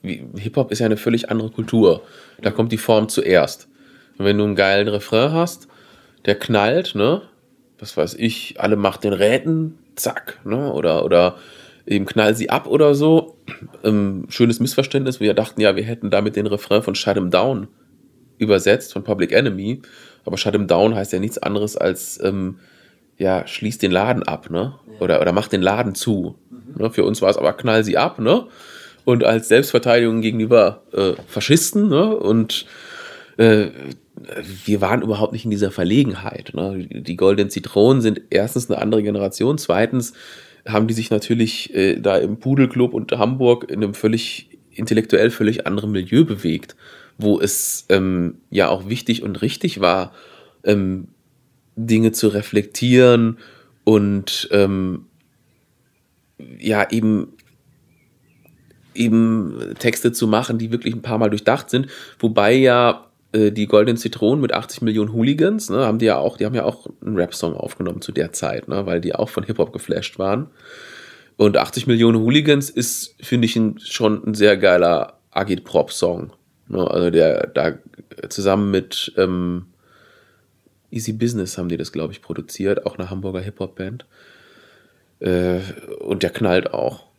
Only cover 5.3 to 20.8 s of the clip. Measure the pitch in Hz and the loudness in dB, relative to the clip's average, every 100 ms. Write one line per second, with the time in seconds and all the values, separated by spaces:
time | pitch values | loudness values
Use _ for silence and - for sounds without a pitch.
5.3 | 160 170 - - _ _ _ _ _ - | 0 -2 -6 -20 _ _ _ _ _ -4
6.3 | 101 - 107 104 156 185 104 110 180 - | -2 0 2 2 0 -2 0 0 0 -6
7.3 | _ _ _ _ _ 104 - 82 - 113 | _ _ _ _ _ -10 -4 -4 -2 -4
8.3 | 113 - - 101 107 98 - 104 95 104 | -4 -12 -4 -2 2 0 0 -4 2 2
9.3 | 127 160 160 160 - _ - - - - | 2 0 -2 -4 -10 _ -8 -6 -6 -14
10.3 | - - 117 143 71 85 80 - 87 90 | -16 -6 -4 -4 -2 0 0 2 4 2
11.3 | - - - - _ - 101 98 113 107 | 0 -20 -20 -20 _ -4 -4 -2 2 2
12.3 | 110 113 139 - 143 151 143 151 160 160 | 0 -2 -4 0 2 4 4 4 4 2
13.3 | _ - - - - 110 104 101 95 - | _ -18 -16 -18 -6 0 0 0 -4 -10
14.3 | - 120 117 120 - 131 139 131 127 104 | 0 2 2 0 0 -2 -2 -4 -2 0
15.3 | 98 113 - 104 95 107 117 104 98 104 | 0 -2 2 2 2 -4 -6 0 0 0
16.3 | 104 104 101 - 104 98 95 - 101 90 | -2 -2 -4 0 0 0 -4 -2 0 2
17.3 | 90 120 120 104 _ _ _ _ _ _ | 2 2 -2 -8 _ _ _ _ _ _
18.3 | _ 107 98 95 113 - 95 - 98 87 | _ 2 2 4 0 0 -10 -6 -2 2
19.3 | - 131 92 101 135 - - - _ - | 2 2 -4 -8 -8 -12 -20 -20 _ -10
20.3 | 92 107 104 98 85 | -4 -2 0 2 4